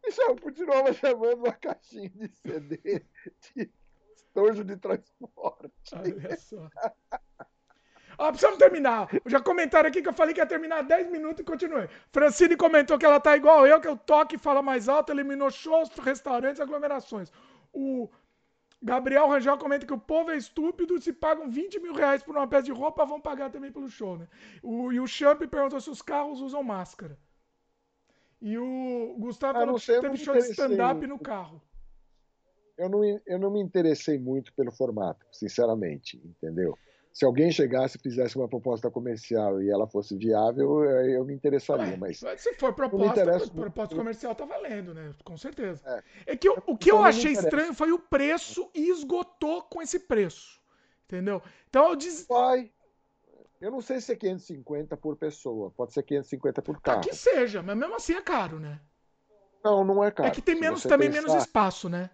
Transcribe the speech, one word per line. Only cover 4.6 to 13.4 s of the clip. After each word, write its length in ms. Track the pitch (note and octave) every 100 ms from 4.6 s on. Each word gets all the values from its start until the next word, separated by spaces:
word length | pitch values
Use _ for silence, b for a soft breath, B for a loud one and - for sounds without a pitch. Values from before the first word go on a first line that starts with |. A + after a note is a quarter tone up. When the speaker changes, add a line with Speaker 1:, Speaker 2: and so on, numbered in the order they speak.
Speaker 1:
de 140 | G3 G3
transporte. 920 | G3 F#3+ _ _ A#3+ - - - - _ -
Speaker 2:
Olha 440 | - - - - E4
só. 320 | _ G#3 D#3 - A3 - _ - _ _ - _ _ b b b b b
Ó, 120 | D4+
precisamos 280 | B3+ A4 G4
terminar. 520 | C#5 F4 C4+ A3+ F#3 - B3
Já 160 | C4
comentaram 480 | A#3+ F4+ D#4 D#4+ D#4
aqui 120 | F4
que 60 | E4
eu 60 |
falei 200 | - D#4+
que 60 | D#4+
ia 60 | D#4+
terminar 380 | E4 D#4+ D#4+
dez 260 | C#4 E4+ F4
minutos 300 | E4+ D#4 E4
e 20 |
continuei. 460 | - D#4+ F4 D4 F#3+ B B
Francine 420 | - D4 - F4 E4
comentou 420 | E4 D#4 C#4+ D4
que 80 | D#4
ela 140 | C#4+
tá 160 | D4+
igual 320 | D4